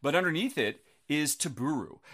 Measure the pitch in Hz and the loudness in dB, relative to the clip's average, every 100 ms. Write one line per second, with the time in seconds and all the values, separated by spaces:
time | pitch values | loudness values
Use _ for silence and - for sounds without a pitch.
0 | 139 170 180 156 254 165 107 107 - _ | 0 2 2 2 0 0 0 -2 -12 _
1 | - 147 147 - 160 110 131 147 80 - | -2 0 2 0 -4 -2 -2 -2 -4 -10
2 | - | -20